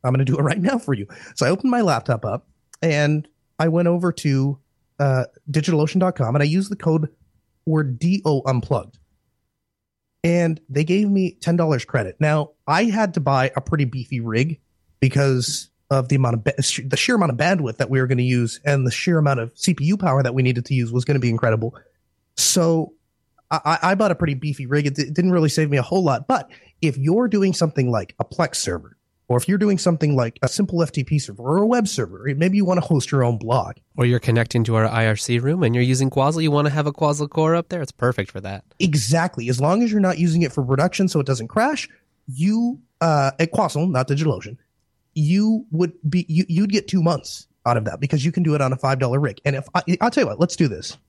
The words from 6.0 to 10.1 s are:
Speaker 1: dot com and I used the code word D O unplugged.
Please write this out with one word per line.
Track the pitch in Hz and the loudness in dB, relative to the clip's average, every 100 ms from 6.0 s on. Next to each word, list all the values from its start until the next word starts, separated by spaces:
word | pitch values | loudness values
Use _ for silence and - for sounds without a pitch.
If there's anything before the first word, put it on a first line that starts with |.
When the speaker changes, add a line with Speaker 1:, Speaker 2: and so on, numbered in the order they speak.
Speaker 1:
dot | 185 180 | 0 0
com | 117 | 0
and | 117 | 0
I | 143 | 2
used | 175 196 | 0 -2
the | - | -4
code | 165 160 156 _ _ _ _ _ - | 0 0 -2 _ _ _ _ _ -2
word | 156 143 117 | 0 0 -2
D | 170 196 | 0 0
O | 160 139 131 | 0 0 0
unplugged. | 127 - 127 - _ _ _ _ _ _ _ _ _ _ _ _ | -2 0 -4 -4 _ _ _ _ _ _ _ _ _ _ _ _